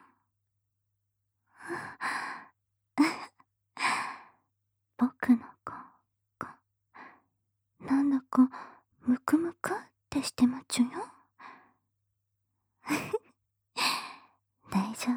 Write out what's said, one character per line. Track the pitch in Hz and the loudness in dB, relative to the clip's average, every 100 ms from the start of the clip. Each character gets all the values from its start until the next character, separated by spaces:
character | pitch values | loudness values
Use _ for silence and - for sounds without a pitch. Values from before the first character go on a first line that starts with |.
| - _ _ _ _ _ _ _ _ _ _ _ _ _ _ - - | -20 _ _ _ _ _ _ _ _ _ _ _ _ _ _ -18 -10
<laughs> | 349 - - - - - - - _ _ _ _ - 311 - - - _ _ _ - - - - - - _ _ _ _ _ _ - | -10 -10 -8 -6 -4 -6 -12 -16 _ _ _ _ 2 2 2 -10 -18 _ _ _ -4 -2 0 -4 -10 -18 _ _ _ _ _ _ 0
僕 | 247 - - 233 | 0 2 4 4
の | - - | 2 -14
顔 | - - - _ _ _ _ _ | -12 -12 -16 _ _ _ _ _
が、 | - - _ _ _ - - - _ _ _ _ _ _ | -14 -14 _ _ _ -20 -20 -20 _ _ _ _ _ _
な | - 269 | 0 2
ん | 285 | 4
だ | 269 | 2
か | - - 254 - - - _ _ | 2 4 4 2 -16 -20 _ _
ム | - 247 | 0 0
ク | - 311 | 4 2
ム | 339 - | 2 -4
ク | - | -4
っ | 415 - _ _ | -4 -6 _ _
て | 285 | -4
し | - | -4
て | - 247 | 4 4
ま | 254 - | 4 -4
ち | - | 0
ゅ | |
よ。 | 247 - - - _ _ - - _ _ _ _ _ _ _ _ _ _ _ _ | 0 0 -10 -14 _ _ -20 -20 _ _ _ _ _ _ _ _ _ _ _ _
<laughs> | - 302 - 440 - _ _ _ _ - - - - - - _ _ _ - | -4 -4 -2 -6 -6 _ _ _ _ -2 -2 -2 -6 -14 -20 _ _ _ -4
大 | 190 202 | -2 -2
丈 | 226 247 | -4 -2